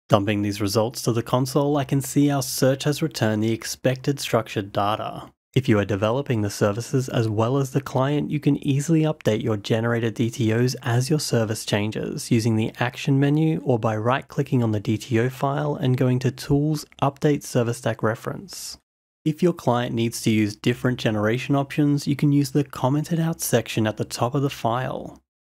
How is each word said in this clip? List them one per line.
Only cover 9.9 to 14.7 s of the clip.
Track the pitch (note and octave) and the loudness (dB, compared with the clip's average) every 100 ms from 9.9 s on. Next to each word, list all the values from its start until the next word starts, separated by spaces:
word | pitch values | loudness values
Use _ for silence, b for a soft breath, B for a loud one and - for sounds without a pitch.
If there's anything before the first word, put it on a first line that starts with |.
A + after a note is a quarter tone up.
| A#2 A#2 | 0 0
D | G#2 A#2 | 0 -2
T | - A2 | 0 2
Os | A2 B2+ - | 2 2 0
as | B2 A#2+ B2+ | 0 0 2
your | D3+ | 0
service | - A#2+ G#2+ G#2+ | 2 0 0 -2
changes | - G#2 G#2+ A2 A2 - - | -2 0 0 -2 -6 -6 0
using | B2 A2+ | 2 2
the | A2 A2 - | 2 0 -2
action | A#2 - - C3+ | -4 -4 0 2
menu | C#3+ D3+ D#3+ D#3+ | 4 2 2 0
or | C#4 A#2+ | 0 0
by | A2 G#2+ | 0 0
right-clicking | A2+ C3+ - - C3+ C3 | 0 -2 -2 -6 0 2
on | A#2 | 2